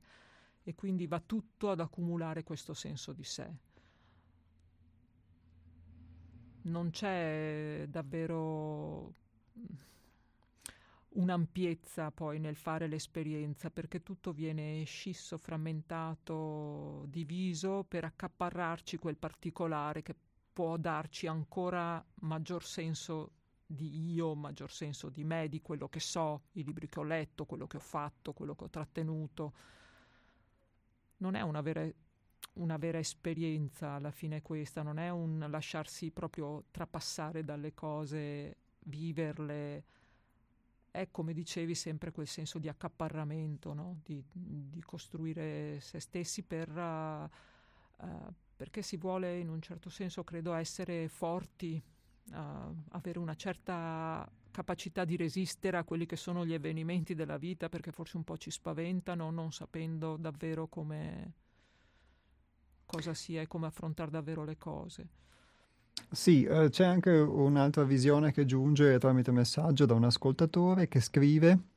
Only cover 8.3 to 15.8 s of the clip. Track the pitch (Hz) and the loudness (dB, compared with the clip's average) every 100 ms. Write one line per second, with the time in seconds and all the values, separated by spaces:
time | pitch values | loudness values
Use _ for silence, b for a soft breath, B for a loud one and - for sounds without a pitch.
8.3 | 165 160 156 151 151 151 156 - 170 _ | -2 -2 -2 -4 -4 -6 -8 -10 -16 _
9.3 | _ _ 233 240 135 b b b b b | _ _ -16 -14 -14 b b b b b
10.3 | b _ _ B B B B B - 180 | b _ _ B B B B B 0 2
11.3 | 175 165 - 180 165 - - 156 - 156 | 2 0 0 -2 -2 -8 -8 -8 -6 -6
12.3 | 151 156 151 - 160 165 156 - - 156 | -4 -6 -6 -4 -2 -2 -4 -6 -6 -4
13.3 | 151 151 143 - - 165 175 - 190 - | -4 -4 -6 -8 -8 -8 -8 -10 -10 -8
14.3 | 151 160 156 151 156 151 - - 180 - | -6 -4 -4 -4 -4 -6 -8 -10 -10 -10
15.3 | 160 - 160 160 156 | -12 -6 -4 -4 -4